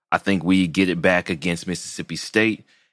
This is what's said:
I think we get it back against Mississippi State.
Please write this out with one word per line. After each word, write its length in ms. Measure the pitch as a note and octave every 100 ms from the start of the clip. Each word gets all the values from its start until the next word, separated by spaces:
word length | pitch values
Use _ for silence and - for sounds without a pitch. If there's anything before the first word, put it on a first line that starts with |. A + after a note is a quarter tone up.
| _
I 60 | E2+
think 260 | - F#2+
we 220 | E2 F#2+ F2+
get 200 | D#2 F#2
it 140 | E2+
back 260 | F#2+ F2+ -
against 380 | E2 F2+ E2+ -
Mississippi 500 | E2+ - - F2 D#2+
State. 480 | - G#2+ A2+ G#2+ _ _ _